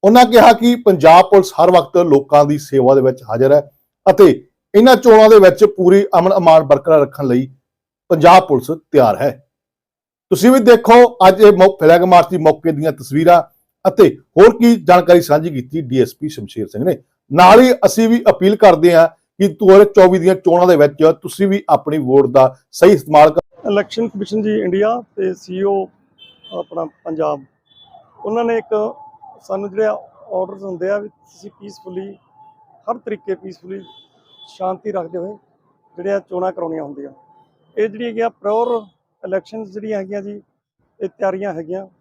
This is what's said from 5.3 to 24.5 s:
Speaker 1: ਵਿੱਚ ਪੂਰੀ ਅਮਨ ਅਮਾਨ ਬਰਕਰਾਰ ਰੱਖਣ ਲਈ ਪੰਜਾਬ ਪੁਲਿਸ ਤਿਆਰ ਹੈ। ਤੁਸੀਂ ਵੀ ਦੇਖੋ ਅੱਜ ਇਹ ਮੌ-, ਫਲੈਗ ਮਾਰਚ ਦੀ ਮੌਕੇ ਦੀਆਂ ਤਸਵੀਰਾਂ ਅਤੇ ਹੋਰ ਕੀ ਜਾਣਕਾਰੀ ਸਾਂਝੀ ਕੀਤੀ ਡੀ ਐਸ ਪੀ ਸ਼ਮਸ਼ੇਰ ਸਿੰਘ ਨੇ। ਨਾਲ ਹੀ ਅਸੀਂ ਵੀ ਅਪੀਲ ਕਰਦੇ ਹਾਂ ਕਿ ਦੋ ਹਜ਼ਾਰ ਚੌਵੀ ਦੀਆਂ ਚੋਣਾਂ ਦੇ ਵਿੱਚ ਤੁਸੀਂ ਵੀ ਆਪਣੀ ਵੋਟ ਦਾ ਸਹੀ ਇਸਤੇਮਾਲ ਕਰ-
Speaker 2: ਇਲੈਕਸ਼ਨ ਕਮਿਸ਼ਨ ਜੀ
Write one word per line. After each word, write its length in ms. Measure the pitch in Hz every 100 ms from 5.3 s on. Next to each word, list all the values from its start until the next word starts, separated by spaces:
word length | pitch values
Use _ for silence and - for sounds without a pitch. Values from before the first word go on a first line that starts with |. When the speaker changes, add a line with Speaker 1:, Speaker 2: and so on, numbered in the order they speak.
| 220
Speaker 1:
ਵਿੱਚ 260 | 185 180
ਪੂਰੀ 400 | 208 - 180 196 196 -
ਅਮਨ 180 | 185 196
ਅਮਾਨ 260 | 170 160
ਬਰਕਰਾਰ 380 | 143 143 165 156
ਰੱਖਣ 260 | 139 - 139
ਲਈ 280 | 123 131 _ _ _ _ _ _
ਪੰਜਾਬ 400 | 165 160 185 185
ਪੁਲਿਸ 180 | 135 - 160 _
ਤਿਆਰ 260 | 147 117 98
ਹੈ। 320 | 139 - _ _ _ _ _ _ _ _ _
ਤੁਸੀਂ 200 | 127 220
ਵੀ 80 | 262
ਦੇਖੋ 580 | 220 233 226 233 240 233 185
ਅੱਜ 120 | 190
ਇਹ 120 | 214
ਮੌ-, 240 | 180 190 196
ਫਲੈਗ 220 | 156 170
ਮਾਰਚ 260 | 180 180 -
ਦੀ 60 | 180
ਮੌਕੇ 360 | 156 156 165
ਦੀਆਂ 200 | 147 156
ਤਸਵੀਰਾਂ 500 | 151 127 139 165 175 - _ _ _ 190
ਅਤੇ 300 | 190 202 -
ਹੋਰ 380 | _ - 208 226
ਕੀ 180 | 233 233
ਜਾਣਕਾਰੀ 440 | 151 180 175 175
ਸਾਂਝੀ 300 | 175 151 165
ਕੀਤੀ 300 | 139 127 156
ਡੀ 200 | 135 127
ਐਸ 140 | 123
ਪੀ 140 | _ -
ਸ਼ਮਸ਼ੇਰ 380 | 151 98 113 101
ਸਿੰਘ 180 | 104
ਨੇ। 180 | 160 - _ _ _
ਨਾਲ 280 | 143 202 220
ਹੀ 120 | 254
ਅਸੀਂ 360 | 247 202 - 226
ਵੀ 160 | 233 220
ਅਪੀਲ 260 | 185 185 208
ਕਰਦੇ 380 | 208 165 170
ਹਾਂ 140 | 165 165
ਕਿ 400 | _ _ _ 196
ਦੋ 200 | 156 196
ਹਜ਼ਾਰ 160 | 190
ਚੌਵੀ 340 | 208 - 180 185
ਦੀਆਂ 160 | 180
ਚੋਣਾਂ 320 | 190 - 175 180
ਦੇ 100 | 165
ਵਿੱਚ 180 | 147 147 160 160
ਤੁਸੀਂ 260 | 170 - 196
ਵੀ 140 | 196 -
ਆਪਣੀ 300 | 151 - 151
ਵੋਟ 280 | 127 135 139
ਦਾ 300 | 131 131 - _
ਸਹੀ 180 | - 175
ਇਸਤੇਮਾਲ 400 | 190 151 151 156
ਕਰ- 400 | 160 - _ -
Speaker 2:
ਇਲੈਕਸ਼ਨ 380 | 202 202 - 226
ਕਮਿਸ਼ਨ 340 | 196 196 214
ਜੀ 180 | 214